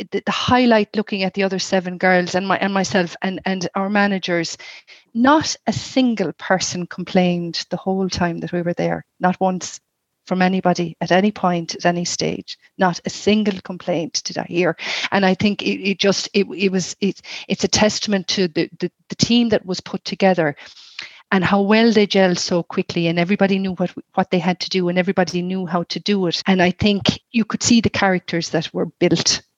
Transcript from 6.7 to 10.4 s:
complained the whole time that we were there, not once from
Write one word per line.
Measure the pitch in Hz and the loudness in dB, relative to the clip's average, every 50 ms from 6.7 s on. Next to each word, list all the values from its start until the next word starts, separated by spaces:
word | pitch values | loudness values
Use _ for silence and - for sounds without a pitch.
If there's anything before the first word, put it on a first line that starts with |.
| - 180 175 | -4 -6 -8
complained | - - - 180 - - 190 180 180 175 175 170 170 165 - - - | -8 -8 -10 -8 0 2 2 4 4 2 0 -4 -4 -6 -8 -8 -6
the | - | -8
whole | 175 - 196 190 190 190 180 | -6 -4 -2 -2 -2 -2 -2
time | - - 180 170 170 170 | -2 -2 -2 -2 -2 -4
that | 165 165 - | -8 -6 -4
we | 175 170 | -4 -2
were | 175 170 | -2 -2
there, | - 170 170 170 165 - _ _ - | -2 -2 -2 -2 -4 -8 _ _ -2
not | 180 180 180 - | 0 0 0 2
once | 185 185 185 175 - - - - _ _ _ _ _ _ _ _ _ | 0 -2 -2 -2 -6 -10 -14 -16 _ _ _ _ _ _ _ _ _
from | - 185 185 | -4 0 2